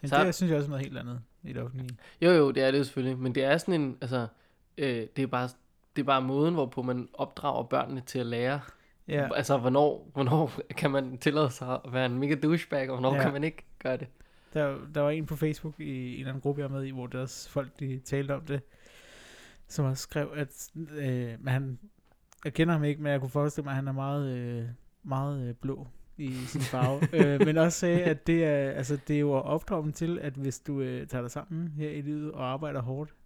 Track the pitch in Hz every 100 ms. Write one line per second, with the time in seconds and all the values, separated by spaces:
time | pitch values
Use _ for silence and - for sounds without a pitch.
0 | 143 143 180 165 180 151 143 139 139 127
1 | 120 123 113 _ 160 131 123 131 127 120
2 | - - 165 175 139 131 135 139 135 -
3 | 127 127 127 123 135 160 - 175 139 127
4 | 127 127 117 - _ _ _ - 143 120
5 | 110 - 135 127 127 - _ _ _ -
6 | 135 135 131 135 156 170 131 127 127 123
7 | 120 - 139 - 147 123 120 135 131 135
8 | 127 131 120 117 123 143 - - _ _
9 | - 147 139 - 139 139 123 131 147 -
10 | - 135 131 151 147 - - - 151 139
11 | 131 127 - 147 147 123 127 127 - 127
12 | 127 123 139 147 151 170 - 147 135 127
13 | 127 139 135 139 156 - - - 131 127
14 | 127 - - - _ 156 147 139 143 151
15 | 143 156 151 151 156 151 160 147 151 131
16 | 123 123 135 131 143 143 139 135 135 131
17 | 123 127 127 - - - 135 - 139 131
18 | - 139 139 139 160 139 - - - -
19 | - - - - - - - - 139 131
20 | - 156 143 143 139 - - 156 160 151
21 | 139 127 120 113 135 131 135 123 - _
22 | _ _ _ - 156 - 165 160 147 147
23 | 147 143 131 147 147 - 143 135 135 135
24 | 135 143 135 123 120 120 117 120 - _
25 | - 131 139 143 123 117 135 135 131 -
26 | - - 143 127 127 151 127 127 127 139
27 | 160 165 147 143 185 156 165 165 175 170
28 | 175 151 - 165 160 147 139 135 127 143
29 | - 147 147 135 131 156 - 190 151 143
30 | 165 175 147 135 135 123 - 139 131 127
31 | 143 131 120 147 - 160 170 151 151 147
32 | 143 151 151 156 127 131 151 139 120 131
33 | 151 -